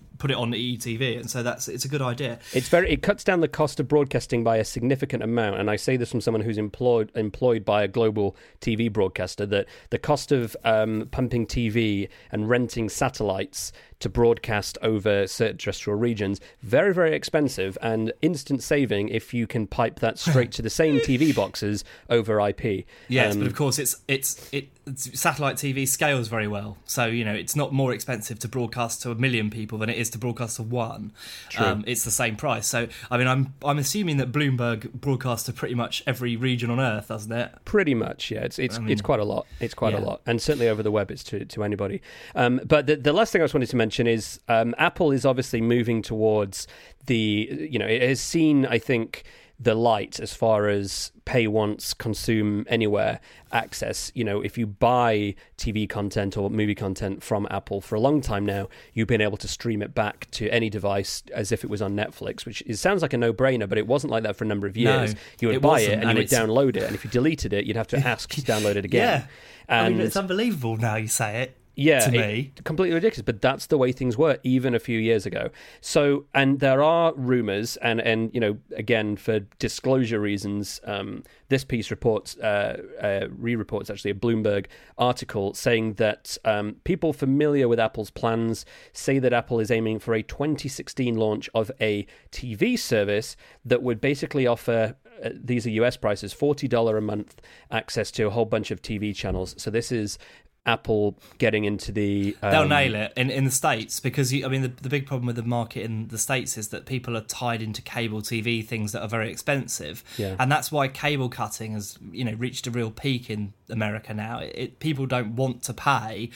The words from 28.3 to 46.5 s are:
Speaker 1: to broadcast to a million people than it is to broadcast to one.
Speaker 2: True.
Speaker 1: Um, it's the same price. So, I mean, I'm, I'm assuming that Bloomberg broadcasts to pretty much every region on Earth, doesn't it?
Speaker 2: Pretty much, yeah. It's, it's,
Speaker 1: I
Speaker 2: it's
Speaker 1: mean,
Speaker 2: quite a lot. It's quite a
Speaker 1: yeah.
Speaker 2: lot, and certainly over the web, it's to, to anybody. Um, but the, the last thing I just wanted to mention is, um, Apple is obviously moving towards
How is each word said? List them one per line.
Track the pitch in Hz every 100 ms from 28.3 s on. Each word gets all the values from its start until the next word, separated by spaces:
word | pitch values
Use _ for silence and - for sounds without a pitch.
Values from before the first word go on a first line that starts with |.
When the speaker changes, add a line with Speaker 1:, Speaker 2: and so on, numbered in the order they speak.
| 110
Speaker 1:
to | 113
broadcast | 131 117 127 117 -
to | 127
a | 113
million | 131 117 107
people | 110 107 110
than | 110
it | 117
is | 113
to | 113
broadcast | 123 113 113 -
to |
one. | 113 123 113 107 107 - - - -
Speaker 2:
True. | - 113
Speaker 1:
Um, | 107 110
it's | 120 117
the |
same | - 117 107
price. | 147 113 -
So, | 120 117 - -
I | 120
mean, | 127
I'm, | 131 135 -
I'm | 143 147
assuming | 135 208 180 139
that | 123
Bloomberg | 147 143 123 120 113 -
broadcasts | 113 139 131 131 113 -
to |
pretty | - 117 120
much | 117 - -
every | 120 120 117
region | 127 123 120
on | 120
Earth, | 131 107 -
doesn't | 110 107
it? | 117 - - -
Speaker 2:
Pretty | 208 165
much, | 120 107 - -
yeah. | 110
It's, | - -
it's, | 131 113
Speaker 1:
I |
Speaker 2:
it's | 110
Speaker 1:
mean, | 104
Speaker 2:
quite | 104 123
a | 104
lot. | 110 - -
It's | 117
quite | - 110
a | 104
Speaker 1:
yeah. | 101
Speaker 2:
lot, | - -
and | 117
certainly | - 143 117
over | 107
the | 104
web, | 104 98
it's | 104 -
to, | 101
to | - - 104
anybody. | 101 101 101 - - -
Um, | - 123 123 -
but | 151 139
the, | 147
the | 135
last | 170 226
thing | 190
I |
just | 151
wanted | 147 120
to | 123
mention | 110 - 117
is, | 113 - - -
um, | 113 117 -
Apple | - - 165
is | 135 135
obviously | 127 123 117
moving | 113 120 117 113
towards | - 110 110 107 98